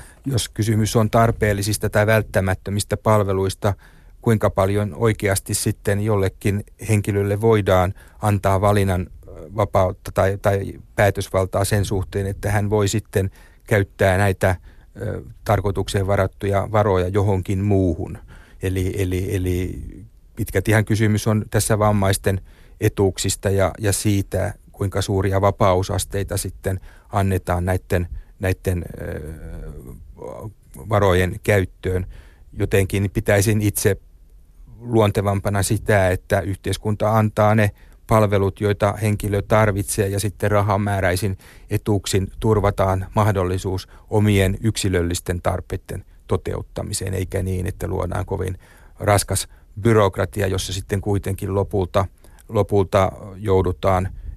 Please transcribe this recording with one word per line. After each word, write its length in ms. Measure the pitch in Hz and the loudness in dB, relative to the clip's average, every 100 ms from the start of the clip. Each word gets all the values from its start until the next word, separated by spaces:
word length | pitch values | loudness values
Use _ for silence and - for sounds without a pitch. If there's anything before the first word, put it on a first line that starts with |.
| - - - | -16 -12 -4
jos 220 | 123 - | -4 -4
kysymys 480 | - 107 107 107 120 | -4 0 2 2 2
on 140 | 107 | 2
tarpeellisista 800 | 120 113 113 107 101 98 104 107 | 4 2 2 0 0 -2 -2 0
tai 160 | 107 104 | 2 4
välttämättömistä 920 | 110 104 107 95 92 - 101 - 101 | 2 2 -2 0 -2 -4 -6 -4 -2
palveluista, 760 | 107 107 98 95 95 - 107 98 - - - - | 2 2 2 0 -2 -2 -2 -4 -10 -20 -20 -6
kuinka 280 | - 107 104 | 0 2 2
paljon 440 | - 95 101 104 | 2 2 2 -2
oikeasti 600 | - 117 107 101 98 - | 0 0 0 0 -2 -2
sitten 460 | 101 110 104 - 101 | -4 -2 -2 -2 0
jollekin 640 | 107 104 95 - 110 98 - - - | 0 0 0 -2 -2 -2 -4 -12 0
henkilölle 520 | 107 101 101 101 101 | 0 2 0 0 0
voidaan 540 | 113 110 101 92 90 - - - | 4 4 4 4 2 -2 -14 -4
antaa 380 | 107 101 98 95 | 0 2 2 2
valinnan, 460 | 101 104 98 92 - - - | 2 2 2 0 -4 -10 -20
ö, 20 | 90 80 104 | -18 -12 -4
vapautta 560 | 101 104 92 95 - | 0 2 0 -2 -6
tai, 260 | - 95 98 | 0 0 2
tai 320 | 107 101 98 - - - | 0 0 -2 -10 -10 0
päätösvaltaa 680 | 101 98 95 95 95 104 | 2 2 -2 -2 0 0
sen 200 | 98 107 | 0 0
suhteen, 420 | 92 98 90 101 98 | 0 -2 -4 -4 -6
että 240 | 98 104 | -6 -2
hän 200 | 104 101 | -2 0
voi 180 | 107 101 | 2 2
sitten 420 | 110 - 104 95 - - - | -2 -2 -2 -2 -6 -20 -16
käyttää 540 | - 107 95 - 98 92 | 0 0 0 0 2 4
näitä, 380 | 101 95 95 90 - - - - | 2 2 2 0 -6 -20 -20 -12
ö, 220 | 104 92 - - | -8 -8 -12 -12
tarkoitukseen 600 | - 101 98 95 92 101 92 | -2 0 0 -4 -2 -2 0
varattuja 600 | 101 95 - 101 98 98 | 0 0 -2 -2 -2 0
varoja 360 | 107 104 92 90 | 0 2 2 2
johonkin 560 | 104 101 95 90 95 | 0 2 0 -2 -2
muuhun. 540 | 101 98 92 80 - 82 - - - - | 2 2 2 0 -6 -10 -16 -20 -20 -8
Eli, 300 | 95 92 92 90 | -4 -2 -4 -2
eli, 400 | 92 90 95 98 | -2 -2 -2 -2
eli 460 | 92 90 90 78 82 - 101 - - - | -2 -2 -2 -6 -12 -14 -20 -20 -18 -10
pitkältihän 480 | 107 98 92 107 | -4 -2 2 2
kysymys 420 | 104 107 107 104 - | 2 2 2 2 2
on 180 | 107 - | 0 0
tässä 280 | 110 - 104 | 0 2 2
vammaisten 640 | 107 104 98 98 - 95 - - - - | 4 4 2 2 0 -2 -6 -20 -20 -2
etuuksista 680 | 104 - 98 - 98 - 101 | -2 2 0 0 -4 -2 0
ja, 200 | 98 92 - | 2 0 0
ja 140 | 104 | -2
siitä, 640 | 95 107 101 95 95 92 - - | 0 0 0 0 -2 -4 -6 -16
kuinka 300 | - 98 101 | -6 -4 -2
suuria 380 | 95 98 98 95 | -2 0 0 2
vapausasteita 960 | 101 - 104 92 95 95 - 101 95 98 | 2 2 2 2 0 -4 -4 -6 -4 -6
sitten 440 | 98 - 98 92 - - - | -8 -6 -6 -6 -8 -20 -6
annetaan 520 | 104 98 92 - 87 | 0 2 0 0 -2
näitten, 440 | 90 92 - 90 87 - - - | 0 -2 0 -2 -2 -8 -14 -6
näitten, 440 | 95 95 - 90 82 - | -4 -2 -2 -4 -6 -10
ö, 200 | 82 85 76 78 80 85 71 76 - - - - 62 - 101 - - - 101 | -10 -10 -12 -14 -12 -12 -12 -14 -16 -18 -18 -16 -16 -14 -14 -16 -20 -16 -2
varojen 520 | 104 101 90 90 - | 2 4 4 2 -2
käyttöön. 640 | - 101 92 - 98 92 92 - - - - | 2 2 2 -4 -4 -4 -4 -12 -20 -20 -16
Jotenkin 580 | - 101 104 98 101 98 | -6 0 2 2 0 -2
pitäisin 480 | - - 104 101 107 | -2 2 2 4 2
itse 340 | 104 - 104 98 - - - - - - - 107 | 0 0 0 0 -6 -20 -20 -20 -20 -20 -20 -16
luontevampana 800 | 120 113 104 95 101 98 104 101 | -2 2 4 2 0 0 0 -2
sitä, 480 | 92 104 - 104 92 | 0 -2 2 2 4
että 300 | 92 - 101 | 0 0 -2
yhteiskunta 760 | 98 92 - 95 107 107 107 110 | -2 -6 -6 -6 -4 -2 2 2
antaa 360 | 107 107 104 | 2 4 4
ne 160 | 110 104 - - - - | 4 2 -2 -20 -14 0
palvelut, 540 | 113 107 101 95 - | 2 4 2 0 0
joita 340 | 104 101 104 98 | -2 0 0 0
henkilö 400 | 110 104 104 101 | -2 0 -2 -2
tarvitsee, 680 | - 107 107 98 101 - 98 | 2 4 4 2 -4 -2 -2
ja 120 | 101 | 0
sitten 300 | 104 - 104 | -4 -2 0
rahamääräisin 880 | 104 101 101 101 98 92 92 104 92 - - - | 2 2 0 0 0 0 0 -2 -6 -10 -20 -6
etuuksin 580 | 104 - 104 - 101 92 - | -4 0 -2 0 -2 -2 -2
turvataan 680 | 110 107 98 - 95 95 92 | 2 4 2 2 0 0 -2
mahdollisuus 720 | - 104 98 90 92 98 92 - - - | 0 2 2 0 -2 -4 -6 -8 -20 -2
omien 480 | 107 104 98 95 95 | 2 4 4 2 0
yksilöllisten 840 | 110 - 101 92 85 87 - 87 | -2 -2 0 0 0 -4 -4 -4
tarpeiden 600 | - 90 - 87 - 90 - - - | -2 -4 -6 -10 -8 -12 -14 -16 -4
toteuttamiseen, 880 | 98 - 95 - - 85 104 98 | -4 -4 -8 -8 -10 -8 -6 -4
eikä 280 | 92 90 95 | -4 -4 -4
niin, 240 | 92 92 90 | -2 -2 -4
että 220 | - 92 | -6 -6
luodaan 380 | 90 90 95 95 | -4 -4 -4 -4
kovin 320 | 95 90 92 - - - - | -4 -6 -8 -14 -20 -20 -6
raskas 500 | 98 101 - 98 - - - - | 2 2 2 -4 -6 -14 -20 -2
byrokratia, 640 | 104 110 101 98 95 - 98 | 4 6 4 2 -4 -2 -2
jossa 260 | 95 - | -2 -4
sitten 280 | 95 - 101 | -8 -4 -4
kuitenkin 540 | 104 101 - 95 95 | -2 -2 -2 -6 -4
lopulta, 500 | 98 - 104 92 101 90 - - - - | -2 0 -2 0 0 -2 -6 -20 -20 -6
lopulta 640 | 107 101 101 92 101 92 - - 95 | -2 2 2 2 2 2 -2 -14 -8
joudutaan 720 | 104 95 90 87 98 92 98 - - | 0 2 2 0 2 2 0 -8 -14